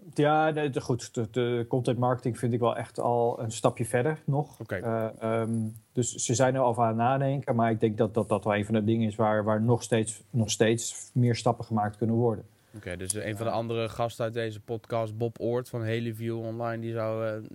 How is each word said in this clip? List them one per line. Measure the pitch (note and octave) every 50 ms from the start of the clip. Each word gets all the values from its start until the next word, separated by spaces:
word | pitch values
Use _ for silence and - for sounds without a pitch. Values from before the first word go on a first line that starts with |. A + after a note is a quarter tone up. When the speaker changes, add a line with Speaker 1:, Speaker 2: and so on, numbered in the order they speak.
| G#3 F3+ C#3
Speaker 1:
Ja, | - D3 D3 D3+ D#3 D#3 D#3
de, | D#3 D3+ D3 D3
de, | B2+ D3
goed, | - - C3 A#2+ - - -
de, | B2+ A2+ G2+
de | - B2+ A#2+ A#2+ B2 A#2+ A#2 -
content | - C3 A#2+ C3+ B2+ B2
marketing | B2 B2 B2+ A#2+ - C3 A2+ -
vind | - B2 A#2+
ik | A#2+
wel | A#2+ A2+ A2+ A2+
echt | A2 - - -
al | - A#2 A#2+ A#2+ A#2 A#2 B2 -
een | B2+ A2+
stapje | A2+ - - C3 - - A#2
verder | - - B2 B2 D3+ D#3 D#3 -
nog. | - C#3 C#3 D3 - - -
Speaker 2:
Oké. | A#2 - G#2+
Speaker 1:
Eh, | F#2 F2+ A#2 A2+ A2+ A2 A2 - -
ehm, | A2+ A2 A2+ A2+ A2+ A2 A2+ A2+ A2 A2 A2 - - _
dus | - C3 A#2+ - -
ze | - - - B2
zijn | A2 C3+ B2+ B2+
er | C3+
al | C3 A#2+
over | A2+ A#2+ A#2+
aan | A2+
het | A2 A2+
nadenken, | A#2 B2 C3+ C#3 C#3 C3+ C3+ C#3+ A#2+ - B2
maar | A#2 A2+ A#2
ik | A2+ A2
denk | - A2 G#2 G#2+
dat, | A#2 G2+ G#2
dat | A#2 G#2 -
dat | A2 G2 -
wel | A2 G#2
een | G#2 G2+
van | - A2+
de | G#2+ G#2
dingen | G#2+ A2+ A2+ A2+ A2
is | G2+
waar, | - A2+ G#2+ G#2+ G#2+ G#2
waar | G#2+ A2 G#2+
nog | A2 A#2+ A#2+ A2+ -
steeds, | - B2 A2+ A2 A2+ - - - _
nog | - B2 A2 G#2
steeds | - - A#2 A2 A#2 A#2 - - - - - - -
meer | C3 B2 A#2+ A2+
stappen | G#2+ - B2 A#2 - A2+
gemaakt | - A2+ G#2+ G#2 G#2 G#2+ -
kunnen | A#2+ A2 A2+
worden. | A#2 B2 A#2 A2 F#2+ - - _ _ _ _ -
Speaker 2:
Oké, | A2 - G2 F2+ F2
dus | F#2 F2+ G#2
een | G#2+ - G2+ G#2+ G2+
van | A2+
Speaker 1:
Ja. | A2+
Speaker 2:
de | F2+ A2
andere | A#2 A2+ A#2 A2+ A2+ A2
gasten | - - A#2 A#2 - - B2
uit | A2+ A2+
deze | A#2+ A2+ A2 G#2+ G#2
podcast, | - - A#2+ A2 - - A#2+ A#2 A2+ A2 G#2+ A2
Bob | A#2+ A#2 A2+ -
Oort | - A2+ A#2+ B2 B2 -
van | - A#2+ A2+
Helieview | A2 A2+ A#2 A#2 A#2 A2 G#2+ A2+ A2+ A2+ A2+ A2+
Online, | A2+ A2+ A#2 A#2 A#2 A2+ A2+
die | A2+ A2+ A2+
zou, | A2+ A2 A2 A2 A2 A2+ A2
eh, | G#2+ A2 A2 -